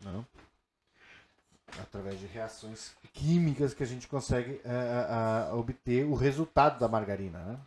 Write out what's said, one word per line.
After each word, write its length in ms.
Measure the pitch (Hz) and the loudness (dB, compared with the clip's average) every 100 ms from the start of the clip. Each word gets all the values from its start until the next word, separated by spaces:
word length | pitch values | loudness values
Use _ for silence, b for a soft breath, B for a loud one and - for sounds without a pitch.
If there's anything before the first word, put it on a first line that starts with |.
né? 240 | 98 95 123 - - _ _ _ _ _ B B B B _ _ - - | -10 -10 -10 -18 -20 _ _ _ _ _ B B B B _ _ -18 -16
Através 400 | 110 101 98 95 | -12 -10 -8 -8
de 60 | 98 | -10
reações 680 | 113 - - 110 113 - - - | -8 -8 -10 -14 -14 -16 -18 -16
químicas 600 | - 147 175 160 131 139 | -2 4 4 4 2 0
que 80 | - | 0
a 40 | 123 | -6
gente 200 | 123 - | -8 -6
consegue, 540 | 139 - 127 123 139 | -4 0 0 -2 -6
é, 60 | 120 | -4
a, 800 | 123 120 123 120 113 113 113 - | -2 0 0 0 2 2 2 0
a 60 | 120 | -2
obter 480 | 120 - 127 123 | -2 -4 0 2
o 100 | 147 | 4
resultado 640 | 127 139 139 160 139 147 - | 4 2 2 2 6 6 6
da 80 | 113 | 2
margarina, 520 | 110 101 98 95 87 | 2 0 -4 -6 -8
né? 180 | 87 127 | -8 -10